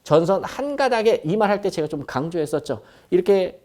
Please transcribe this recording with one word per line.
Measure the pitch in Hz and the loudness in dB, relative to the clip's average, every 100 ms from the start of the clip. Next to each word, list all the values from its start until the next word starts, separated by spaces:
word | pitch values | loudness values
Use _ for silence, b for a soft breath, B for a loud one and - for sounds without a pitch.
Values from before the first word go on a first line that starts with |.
전선 | - 156 165 190 | 2 4 4 0
한 | - - 285 277 | -2 -6 -6 -2
가닥에, | 269 233 214 202 | 0 2 2 2
이 | 151 214 | 0 0
말 | 202 | 2
할 | 202 | 0
때 | 202 | -2
제가 | 175 151 | -4 -4
좀 | 151 | -6
강조했었죠. | 131 127 160 170 147 127 - 113 b b b | -6 -4 -4 -4 -2 -4 -4 -8 b b b
이렇게, | 180 180 196 180 - | 0 4 2 2 -6